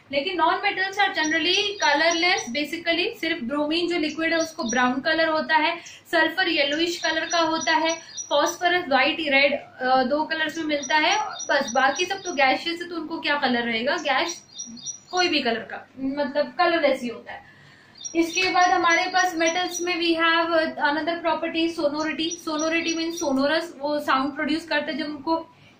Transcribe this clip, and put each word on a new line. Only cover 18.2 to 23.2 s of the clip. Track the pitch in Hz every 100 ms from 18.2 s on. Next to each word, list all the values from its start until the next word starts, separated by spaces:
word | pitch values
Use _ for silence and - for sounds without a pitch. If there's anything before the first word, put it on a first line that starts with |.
| 330 381 370
बाद | 359 359
हमारे | 370 339 339
पास | 370 370 370 330
metals | 330 349 359 349
में | 349 349
we | 339 320
have | 330 330 330 330 320 - 285
another | 294 311 339 330
property | 320 330 330 330 330
sonority। | 294 294 311 302 320 - -
Sonority | 311 320 330 330 330
means | 330 339